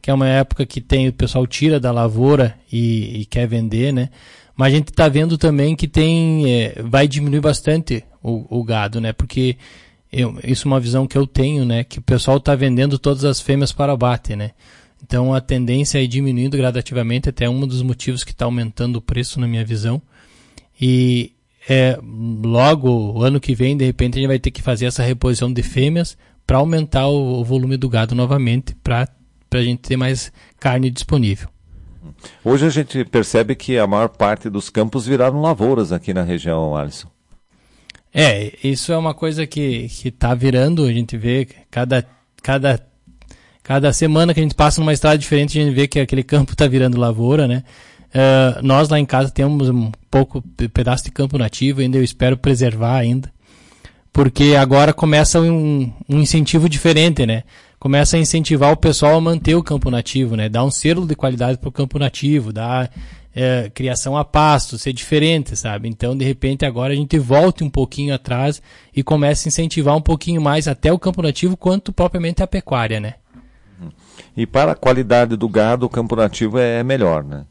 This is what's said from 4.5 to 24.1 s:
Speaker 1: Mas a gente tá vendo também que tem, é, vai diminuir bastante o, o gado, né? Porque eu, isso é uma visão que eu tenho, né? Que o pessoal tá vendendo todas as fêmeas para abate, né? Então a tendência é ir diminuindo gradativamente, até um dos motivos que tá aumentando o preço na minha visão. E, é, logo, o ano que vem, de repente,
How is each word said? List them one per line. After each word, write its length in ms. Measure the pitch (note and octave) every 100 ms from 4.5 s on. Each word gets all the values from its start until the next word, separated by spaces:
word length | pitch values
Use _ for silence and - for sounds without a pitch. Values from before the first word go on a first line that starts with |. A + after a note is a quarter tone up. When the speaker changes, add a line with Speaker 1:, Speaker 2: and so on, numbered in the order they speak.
Speaker 1:
Mas 200 | - C3+
a 20 | D3
gente 160 | D3
tá 160 | - D#3+
vendo 300 | C#3 E3 D#3+
também 360 | D#3+ C#3+ D3
que 140 | D#3+ D3+
tem, 640 | - D#3 E3 E3 D#3 C#3
é, 300 | B2 A2 -
vai 260 | A#2 C3+ C#3+
diminuir 320 | C#3+ D3 D3
bastante 640 | D3+ C#3 - D#3+ D#3+ A#2 - _
o, 360 | A#2 A2+ A2 A#2+
o 60 |
gado, 360 | A2+ A2 G#2 A2+
né? 140 | A2+
Porque 420 | A2 - C3 B2+ B2 - - _ _ _
eu, 280 | B2 A#2+ -
isso 240 | A#2+ B2+ C#3+
é 40 |
uma 100 | C3+
visão 260 | A#2+ B2+ C3+
que 120 | C#3
eu 80 | C#3
tenho, 380 | - C3 D3+ B2
né? 180 | A#2
Que 140 | B2 -
o 40 |
pessoal 380 | - B2+ - C3+
tá 140 | C#3
vendendo 440 | C#3 C3+ B2 C#3+ C#3
todas 260 | C#3+ C3+
as 160 | C#3+ C3
fêmeas 320 | - C#3 C3+
para 200 | - C#3+
abate, 420 | C3+ B2 A#2+ -
né? 180 | G#2 G#2+ _ _ - _ _
Então 300 | - B2+ B2+
a 80 | C3
tendência 560 | B2+ C3 A#2+ B2+ C#3+ C#3+
é 60 |
ir 40 | B2+
diminuindo 480 | B2+ C#3 B2 C3 C#3
gradativamente, 720 | B2+ B2 - B2 A#2 B2 C#3+
até 220 | B2+ A#2+
um 160 | B2+ C#3
dos 160 | B2+
motivos 420 | B2+ A#2+ - B2
que 100 | -
tá 120 | - A#2+
aumentando 500 | A#2+ A2+ - A#2+ A#2+
o 60 |
preço 360 | - B2 B2 -
na 80 | A#2+
minha 180 | A#2
visão. 360 | A2+ A2 A2+ C3+ _ _ _ _ _ - _ _
E, 520 | B2+ B2+ B2+ B2 A#2+ _ _ _ -
é, 300 | C3 C3 A#2+ A2+ A2 A#2 G#2+
logo, 460 | A#2 A#2 C#3 D#3 B2+
o 340 | A#2+ G#2 A2
ano 160 | B2+ C#3
que 160 | -
vem, 220 | A#2 B2+ C#3+
de 80 |
repente, 300 | C3 A#2+ B2